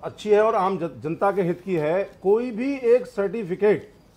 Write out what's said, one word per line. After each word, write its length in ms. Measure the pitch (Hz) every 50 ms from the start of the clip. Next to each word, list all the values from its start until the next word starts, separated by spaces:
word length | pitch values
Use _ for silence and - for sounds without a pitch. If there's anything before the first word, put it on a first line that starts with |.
| -
अच्छी 260 | 165 - - - 208
है 140 | 208 208 214
और 120 | 220 226
आम 220 | 208 180 190 196 165
जन-, 260 | 170 165 - 120 110
जनता 280 | 151 165 - 208 196
के 100 | 190 196
हित 200 | 185 170 170 170 -
की 100 | 190 185
है। 280 | 160 151 151 165 196 196 196 - - -
कोई 280 | 190 208 226 247 254
भी 260 | 220 196 254 277 277 269
एक 280 | 254 233 240 254 -
सर्टिफिकेट 880 | - - 202 196 190 175 233 208 160 185 - 196 214 190 139 - - _ _ _ _ _